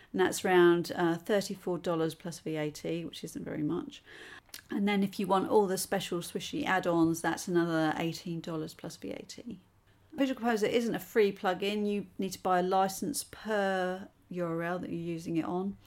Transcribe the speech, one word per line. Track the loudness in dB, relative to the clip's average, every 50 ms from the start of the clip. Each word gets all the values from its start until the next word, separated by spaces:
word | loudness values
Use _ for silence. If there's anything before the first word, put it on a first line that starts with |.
| -12 _ 0
and | 2
that's | 2 2 2 0 2
around, | 6 8 8 10 8 8 6 2 -2 -2
uh, | 0 0 0 0
thirty-four | 0 0 2 2 2 2 -2 -6 -6 -4 -4 -4 -2
dollars | -2 0 0 0 0 -2 -2
plus | -6 -10 -10 -10 -8
V | -6 -6 -4
A | -2 -4 -4
T, | -6 -6 -6 -4 -4 -4 -6
which | -8 -10 -10 -12
isn't | -10 -10 -8 -8
very | -6 -4 -2 -2
much. | -2 -2 -2 -4 -8 -12 -18 -18 -20 -20 -20 -18 -18 -20 -20 -20 _ -18 -16 -10 -6
And | -2 0 2
then | 2 2 2 2
if | 0 0 -2
you | 0
want | 2 2 2 2 4
all | 4 4 4
the | 4 2
special | -2 -2 -2 -2 -2 -2 -2 -4 -4
swishy | -4 -6 -8 -8 -6 -6 -4 -2 0
add-ons, | 0 0 2 2 2 4 4 4 4 2 0
that's | -2 -2 -2 -2 -2 0
another | 2 2 2 2 2 2 2 0 0
eighteen | -2 -2 -4 -4 -6 -8 -8 -8 -6
dollars | -6 -6 -6 -6 -6 -8 -10
plus | -12 -12 -12 -12
V | -10 -10 -10
A | -10 -10 -12
T. | -14 -16 -14 -14 -14 -14 -14 -16 _ _ _ _ _ _ _ _ _ -2
Visual | 0 0 0 0 0
Composer | 0 0 2 2 2
isn't | 2 2 2 2 0 -2
a | -4
free | -6 0 2 4 4 4
plugin. | 2 0 0 0 0 0 0 -2 0 0 0
You | 0 0 -2 -4 -6 -6
need | -6 -4 -4 -4
to | -2
buy | 2 4 4 4
a | 4
license | 4 4 4 4 2 0 -2 -4 -4 -4 -4 -6
per | -8 -12 -10 -4 -2 0 2 2 2 2 0 0 -2 -2 -6 -8 -14 _ _ _ -8
U | -4 -4 -2
R | -2 -2 -2 -2
L | -2 -2 -4
that | -4 -4
you're | -6 -4
using | -4 -4 -6 -6 -4 -2 -2
it | 0 0
on. | 0 -2 -2 -2 -4 -6 -8 -14